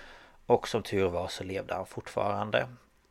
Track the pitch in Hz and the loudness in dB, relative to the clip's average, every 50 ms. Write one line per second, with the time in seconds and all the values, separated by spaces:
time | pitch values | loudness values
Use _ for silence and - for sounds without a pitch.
0 | - - - - - - - - - - 123 - - - - 110 98 - 104 98 | -18 -20 -20 -20 -20 -20 -20 -8 4 6 6 6 6 2 -2 -2 -2 0 2 2
1 | 95 90 87 85 90 90 - - 98 92 95 95 - - 87 90 92 - - 117 | 2 4 2 0 -2 -4 -6 -8 -8 -6 -6 -6 -4 -4 -4 -4 -4 -6 -10 -10
2 | - - - - 104 101 101 101 104 107 107 123 127 123 123 - - _ _ _ | -10 -4 -2 0 0 2 0 0 0 0 0 0 0 -2 -6 -14 -20 _ _ _
3 | _ _ | _ _